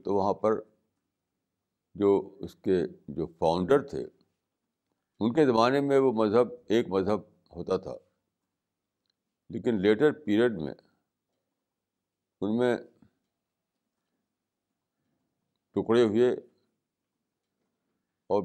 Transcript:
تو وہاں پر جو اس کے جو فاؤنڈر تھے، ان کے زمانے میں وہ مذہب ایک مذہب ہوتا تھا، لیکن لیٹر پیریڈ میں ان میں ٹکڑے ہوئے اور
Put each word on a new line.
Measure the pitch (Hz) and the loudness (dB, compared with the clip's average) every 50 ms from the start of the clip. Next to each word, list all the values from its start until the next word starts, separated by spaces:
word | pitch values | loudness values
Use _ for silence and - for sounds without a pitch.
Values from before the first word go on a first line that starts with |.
| - | -6
تو | 95 98 | -4 -2
وہاں | 101 95 101 95 | 0 0 0 -2
پر | - - 107 110 101 - - _ _ _ _ _ _ _ _ _ _ _ _ _ _ _ _ _ _ _ _ _ _ _ _ - | 0 0 -2 -2 -2 -4 -10 _ _ _ _ _ _ _ _ _ _ _ _ _ _ _ _ _ _ _ _ _ _ _ _ -6
جو | - 101 101 98 95 - - - - - | 0 2 2 2 2 0 -4 -10 -16 -16
اس | 87 - _ - | -16 -16 _ -4
کے | 107 95 90 80 - - - _ - 69 | -2 0 0 0 -4 -8 -12 _ -14 -10
جو | 73 80 - - - | -8 -8 -8 -6 -4
فاؤنڈر | 87 80 82 87 92 90 135 143 - - | -2 0 0 0 0 2 0 0 0 -2
تھے، | - 67 - - - _ _ _ _ _ _ _ _ _ _ _ _ _ _ _ _ _ _ _ _ - | -10 -12 -12 -12 -14 _ _ _ _ _ _ _ _ _ _ _ _ _ _ _ _ _ _ _ _ -4
ان | 101 117 117 | -4 0 2
کے | 160 151 | 2 2
زمانے | 131 117 110 113 123 135 139 | 4 4 4 4 2 2 0
میں | 139 139 139 135 | 0 2 2 2
وہ | 135 131 117 | 2 2 2
مذہب | 110 110 107 98 120 123 110 - - _ - 101 | 0 0 2 2 2 2 0 -2 -10 _ -2 0
ایک | 117 120 117 | 0 0 0
مذہب | 90 95 95 92 107 98 85 - _ _ _ _ - | -2 -2 -2 -2 -2 -4 -6 -10 _ _ _ _ -16
ہوتا | 87 85 85 95 90 - | -14 -6 -4 -4 -4 -6
تھا، | - 60 - - _ _ _ _ _ _ _ _ _ _ _ _ _ _ _ _ _ _ _ _ _ _ _ _ _ _ _ _ - | -8 -16 -16 -18 _ _ _ _ _ _ _ _ _ _ _ _ _ _ _ _ _ _ _ _ _ _ _ _ _ _ _ _ -14
لیکن | - 113 - 127 117 101 | -12 -8 -4 -2 -2 2
لیٹر | 90 104 107 104 143 151 - - - | 2 2 2 4 2 0 0 -2 -4
پیریڈ | - 104 107 117 123 110 87 | -2 0 2 2 2 0 -4
میں | 76 69 - - _ _ _ _ _ _ _ _ _ _ _ _ _ _ _ _ _ _ _ _ _ _ _ _ _ _ _ _ _ _ _ _ | -8 -10 -12 -14 _ _ _ _ _ _ _ _ _ _ _ _ _ _ _ _ _ _ _ _ _ _ _ _ _ _ _ _ _ _ _ _
ان | 98 101 107 117 | -6 -4 -2 0
میں | 123 123 120 - - - _ _ _ _ _ _ _ _ _ _ _ _ _ _ _ _ _ _ _ _ _ _ _ _ _ _ _ _ _ _ _ _ _ _ _ _ _ _ _ _ _ _ _ _ _ _ _ _ _ _ _ _ _ _ _ _ - | 0 0 -2 -2 -6 -12 _ _ _ _ _ _ _ _ _ _ _ _ _ _ _ _ _ _ _ _ _ _ _ _ _ _ _ _ _ _ _ _ _ _ _ _ _ _ _ _ _ _ _ _ _ _ _ _ _ _ _ _ _ _ _ _ -6
ٹکڑے | 101 98 - 110 120 120 | -6 -2 0 2 2 2
ہوئے | 110 101 113 123 123 110 - - - _ _ _ _ _ _ _ _ _ _ _ _ _ _ _ _ _ _ _ _ _ _ _ _ _ _ _ _ _ _ _ _ _ _ _ - | 2 2 2 2 2 0 -2 -8 -14 _ _ _ _ _ _ _ _ _ _ _ _ _ _ _ _ _ _ _ _ _ _ _ _ _ _ _ _ _ _ _ _ _ _ _ -4
اور | 95 104 95 | -4 -2 -2